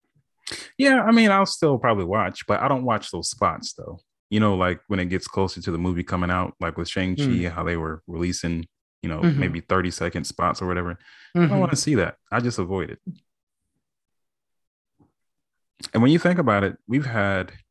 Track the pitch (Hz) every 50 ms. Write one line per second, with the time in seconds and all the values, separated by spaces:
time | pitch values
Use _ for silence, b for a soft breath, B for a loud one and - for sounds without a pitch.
0 | _ _ _ _ _ _ _ _ B B B B B B B - 269 277 262 247
1 | 202 220 233 233 226 208 196 196 196 - - - 165 151 139 110 - 123 110 98
2 | 90 85 98 110 95 90 - - - - 104 - 123 139 139 127 127 123 110 101
3 | - - - 85 82 - - - 101 87 80 - - - - - 85 85 85 -
4 | _ _ _ _ _ _ 104 107 107 104 98 92 90 90 90 - - - 101 95
5 | 90 87 92 90 - - - 98 95 92 - 87 85 90 85 85 87 92 87 85
6 | - - 92 90 90 87 90 90 90 87 - _ 87 82 80 82 85 - - 95
7 | 92 92 92 - 143 131 120 87 87 85 82 85 82 85 87 82 80 80 78 80
8 | - - 85 82 87 90 90 - - 87 85 82 85 - _ _ _ _ _ _
9 | - 85 80 82 175 170 143 - 92 90 82 82 - - 92 95 90 92 - -
10 | 87 87 - 87 - - - - 87 87 - - 92 90 87 90 87 87 87 -
11 | B B B B B B B 175 175 143 131 190 185 - - - - 151 147 104
12 | 85 - - _ _ _ 104 120 120 123 117 - 92 85 98 92 78 - - -
13 | _ 185 - - _ _ _ _ _ _ _ _ _ _ _ _ _ _ _ _
14 | _ _ _ _ _ _ _ _ _ _ _ _ _ _ _ _ _ _ _ _
15 | _ _ _ _ _ _ _ _ _ _ _ _ _ _ _ _ - - - 117
16 | 120 135 165 170 - 175 180 175 147 120 104 101 98 90 - - _ - 120 143
17 | 143 123 113 107 101 98 98 92 87 - - - _ _